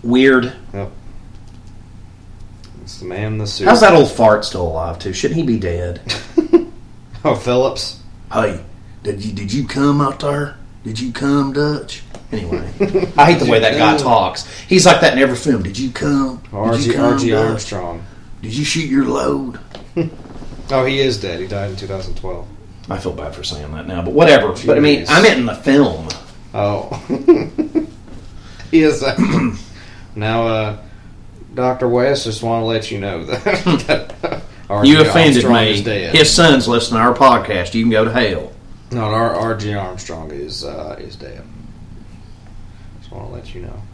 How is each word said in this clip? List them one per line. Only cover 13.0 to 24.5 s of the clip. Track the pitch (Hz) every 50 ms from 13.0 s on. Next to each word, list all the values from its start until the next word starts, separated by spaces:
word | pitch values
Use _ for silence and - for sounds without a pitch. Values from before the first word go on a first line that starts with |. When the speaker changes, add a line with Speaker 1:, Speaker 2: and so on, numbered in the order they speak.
| 180 - -
Speaker 1:
I | - 143 165
hate | 175 -
the | 131 120
way | 113 110
that | 110 110 - -
guy | 113 107
Speaker 2:
Did | 104 101
you | 135
come? | 127
Speaker 1:
talks. | 117 107 92 90 - - - - - - - -
He's | 190 185 185
like | 180 165 -
that | 170 143 -
in | 127
every | 135 127 123
film. | - - 151 127 104
"Did | 87 90 98 117
you | 135 127
come? | 113 - 117 143 143 139 139 131 127 -
Did | - -
you | 110 98
Speaker 2:
R | 107 113 117
G, | - - 117
Speaker 1:
come, | - 117 117 120 120
Speaker 2:
R | -
G | 117 113
Speaker 1:
Dutch? | 110 107 113 110
Speaker 2:
Armstrong. | 110 107 - - 107 95 90 87 85 87 92 - - - - - - -
Speaker 1:
Did | - 110 113
you | 139 147
shoot | - - 165 160 139
your | 131 139 135
load?" | 123 139 135 127 139 143 139 135 123 - - - - - - - - -
Speaker 2:
<laughs> | 170 165 165 - - - - - - - - - - - -
Oh, | 139 131 127
he | 135 135 135
is | 135 131 117 104
dead. | 98 95 85 85
He | 92
died | 95 104 98 98 101
in | 95
two | 95 101
thousand | 95 98 95 92 92 -
twelve. | - - 92 90 87 85 - - - - - - - - -
Speaker 1:
I | 95 92
feel | - 92
bad | 82 76 73 76 -
for | - -
saying | - 80 73 73 73
that | 78 76 78
now, | 82 92 87
but | 87 85
whatever. | - 147 170 160 143 120 113 101